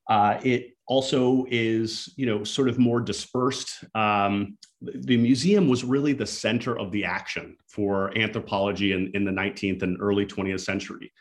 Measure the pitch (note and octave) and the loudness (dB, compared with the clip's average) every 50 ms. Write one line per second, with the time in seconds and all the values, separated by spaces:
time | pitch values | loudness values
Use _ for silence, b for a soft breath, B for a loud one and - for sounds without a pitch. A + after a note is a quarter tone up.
0 | _ - A2 G#2 G#2 G#2 - - - B2+ A#2+ A#2+ - - _ _ _ - B2+ C3+ | _ 0 2 4 4 2 2 0 0 0 0 0 -2 -6 _ _ _ -2 0 0
1 | C3 - C#3+ C3 B2+ B2 C3 B2+ B2+ - B2 A#2 A2+ A2+ A2+ A2+ A2+ A2 - - | 0 2 2 2 4 4 4 2 2 0 0 0 0 0 0 0 -2 -4 -6 -10
2 | - - - C#3 C3 A2+ G#2 G#2 G#2 - - C#3+ C3 A#2+ A#2+ B2+ A#2+ A#2 A#2+ A#2 | -12 -12 -8 -4 -2 -2 -2 -2 -4 -4 -2 0 0 2 4 4 4 4 2 2
3 | A2+ G#2 G2+ - - - - B2+ B2+ - - - - - - - - - - A2 | 0 -2 -4 -6 -8 -6 -2 0 0 0 -2 -4 -8 -12 -14 -16 -14 -6 -2 0
4 | G#2+ G#2 G#2 G2+ G2+ G2+ G2+ G2+ G#2 G2+ - - - - _ _ - - - - | 2 2 4 2 2 2 0 0 -2 -4 -8 -14 -20 -20 _ _ -12 -12 -10 -6
5 | - C3 B2 A#2 A#2+ A#2+ C3+ A#2 D#3 F#3+ G#3 G3+ E3+ C3 B2 A#2+ B2 B2 C3+ C#3+ | 0 2 4 4 6 4 4 4 4 4 4 6 6 4 2 2 2 0 0 2
6 | C#3+ D3 C3+ - G#2+ - - - - G#2+ A#2 A#2+ - C3 - - G2 F#2 G#2+ G2+ | 2 2 0 0 -2 -6 -6 -4 -2 0 0 0 0 -2 -4 -4 -4 -4 -4 -4
7 | F2+ F2 F#2 G2 - - - - E2 - - _ _ _ - G#2+ G2+ G2 G2 F#2+ | -2 -2 -4 -6 -6 -8 -8 -8 -10 -12 -16 _ _ _ -4 -2 0 0 0 0
8 | G2 G2 - A2 A2 G#2+ - G#2+ - - G#2+ G2 G2 G2+ F#2+ F#2 G2+ F#2+ F#2 F#2 | 0 0 0 0 0 0 -2 -6 -6 -2 -2 0 0 0 0 0 0 2 2 0
9 | F#2 F#2 F#2+ G2+ G2+ F#2+ F#2+ F#2+ G2 G2+ - - G2+ G2 F#2 F#2+ G2 F2+ F2+ - | 0 -2 -2 -2 0 0 0 -2 -2 -4 -4 -4 -2 -2 -2 -2 -2 -2 -2 0
10 | G2+ G2+ G2+ G2+ G2+ G2+ - G2+ F#2+ F#2+ F#2+ F#2 - G2+ F#2+ G2+ - - - - | 0 2 2 2 0 0 -2 -4 -2 -2 -4 -4 -4 -4 -4 -4 -6 -8 -12 -14
11 | - - b b | -16 -20 b b